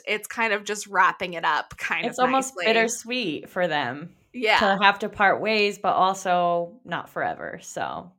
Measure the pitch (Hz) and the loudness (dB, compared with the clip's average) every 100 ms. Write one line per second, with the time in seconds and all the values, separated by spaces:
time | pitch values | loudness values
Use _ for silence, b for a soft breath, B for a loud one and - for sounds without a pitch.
0 | - 214 - - 226 202 202 208 202 196 | -6 -6 -4 -2 0 0 -2 -8 -2 2
1 | 180 - 185 170 165 147 - - - 220 | 2 2 -6 -4 0 0 -2 -8 -6 -4
2 | 226 233 254 262 262 - 254 226 226 - | -4 0 2 2 -2 -2 2 2 2 -2
3 | 226 254 208 147 - - 180 151 127 143 | -6 -6 -4 -6 -6 -2 0 0 -2 -6
4 | 175 - _ 247 220 196 202 196 202 196 | -12 -18 _ -4 2 4 4 4 4 4
5 | 208 - 196 127 190 220 208 196 185 - | -2 2 2 2 0 2 0 0 0 2
6 | 185 190 190 180 175 175 170 - - 165 | 2 2 0 2 2 0 -4 -10 -10 -8
7 | - - 135 - 80 - - - 73 69 | -8 -6 -6 -6 -10 -12 -12 -8 -8 -8
8 | 180 | -12